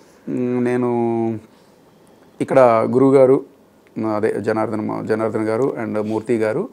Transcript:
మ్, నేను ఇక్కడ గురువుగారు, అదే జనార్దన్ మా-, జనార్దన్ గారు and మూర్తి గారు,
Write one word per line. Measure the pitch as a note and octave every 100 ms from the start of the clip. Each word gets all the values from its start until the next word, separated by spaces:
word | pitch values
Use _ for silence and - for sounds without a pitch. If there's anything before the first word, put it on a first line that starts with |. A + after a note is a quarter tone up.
| _ _ -
మ్, | B2+ B2 B2
నేను | B2 B2 B2 A#2+ A#2 A#2 A2+ A2+ - _ _ _ _ _ _ _ _ -
ఇక్కడ | C3+ D#3 B2 A2+ A2+
గురువుగారు, | A#2+ C3+ C3+ B2+ C#3 - _ _ _ _ - A2 G#2+
అదే | A2 -
జనార్దన్ | G#2 A2 A2+ A2 G#2+
మా-, | A2 A2
జనార్దన్ | A2 A2+ A2
గారు | A2 A2 C#3 -
and | A2 G#2+ G#2+
మూర్తి | A2 A2 A#2+
గారు, | G#2+ B2 G3+